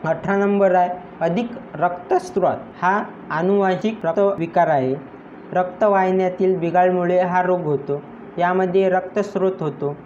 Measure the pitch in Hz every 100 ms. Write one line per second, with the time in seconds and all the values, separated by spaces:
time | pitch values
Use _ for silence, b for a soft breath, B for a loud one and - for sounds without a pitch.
0 | 165 160 - 196 202 202 196 180 180 180
1 | - - 165 180 233 - - 147 175 -
2 | - 370 - 202 170 - - - 180 202
3 | 233 - - 151 180 202 190 180 214 220
4 | 165 165 202 196 165 175 160 143 131 143
5 | - - - - - 180 180 - 214 196
6 | 185 190 185 185 190 185 170 175 180 180
7 | 175 180 185 180 180 180 156 139 - 143
8 | - - - - 175 185 190 190 190 180
9 | 185 208 202 185 185 190 156 135 143 147